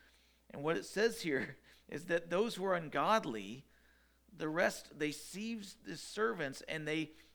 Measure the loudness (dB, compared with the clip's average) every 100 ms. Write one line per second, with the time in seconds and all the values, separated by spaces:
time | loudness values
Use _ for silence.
0 | -20 _ _ _ -14 -4 0 0 0 2
1 | 2 2 0 0 0 -6 -20 -20 -10 -8
2 | 0 0 2 2 2 0 2 2 2 2
3 | 6 6 4 -2 -4 -10 -14 -20 -20 _
4 | _ _ _ -4 -2 4 2 2 -8 -2
5 | -2 -2 -8 -6 -4 -6 -8 -12 -10 -10
6 | -8 0 0 2 -2 -4 -6 -4 0 0
7 | -2 -8 -20